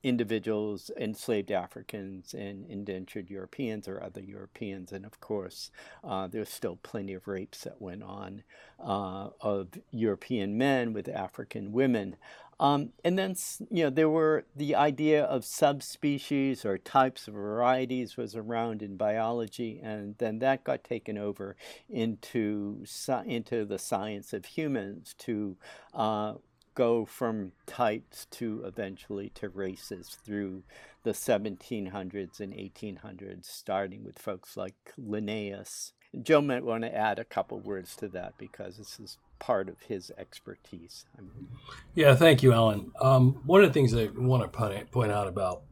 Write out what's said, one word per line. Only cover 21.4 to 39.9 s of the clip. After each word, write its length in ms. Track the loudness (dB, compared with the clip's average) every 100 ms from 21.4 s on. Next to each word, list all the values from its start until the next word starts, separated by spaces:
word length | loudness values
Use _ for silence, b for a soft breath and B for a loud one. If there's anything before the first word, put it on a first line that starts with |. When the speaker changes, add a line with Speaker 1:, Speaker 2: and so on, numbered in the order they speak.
| -10 -12 B B B
Speaker 1:
into 920 | -4 -2 -4 -4 -2 0 -2 -4 -8
sci-, 400 | -12 -10 -4 -4
into 400 | -2 -6 -4 -4
the 140 | -4 -6
science 540 | -4 -4 -4 -8 -8
of 140 | -10 -8
humans 680 | -6 -2 -2 -4 -10 -16 -14
to, 380 | -6 -4 -4 -8 b b b
uh, 400 | -4 -2 0 -4 -8 _ _ _
go 300 | 0 2 2
from 480 | 0 -4 -2 -2 -6 -10 -16
types 580 | 0 0 0 -8 -20 -18
to 320 | -8 -6 -6
eventually 640 | -8 -6 -8 -8 -10 -10 -10
to 180 | -10 -10
races 680 | -6 -6 -6 -12 -14 -14 -20
through 380 | -8 -6 -4 -8 -16 b b b
the 100 | -6
seventeen 720 | -4 0 0 0 -10 -8 -8
hundreds 560 | -6 -8 -8 -8 -10 -10
and 140 | -12
eighteen 420 | -10 -14 -12 -12 -12
hundreds, 500 | -16 -16 -16 -16 -16
starting 560 | -16 -4 -2 -2 -8
with 160 | -16 -12
folks 380 | -10 -10 -10 -10
like 180 | -10 -12 -20 -16
Linnaeus. 960 | -6 -4 -4 -4 -6 -10 -12 -14 -14 _ _ -12
Joe 180 | 6 6
might 240 | 6 -2
wanna 220 | -2 -4 -2
add 320 | -2 0 -2
a 60 |
couple 340 | -4 -4 -4 -6
words 360 | -8 -8 -8 -10
to 120 | -8
that 300 | -8 -10 -12
because 400 | -18 -14 -14 -14
this 200 | -18 -16
is 200 | -16 -18 _ -12
part 300 | 0 0 0
of 140 | -8
his 280 | -10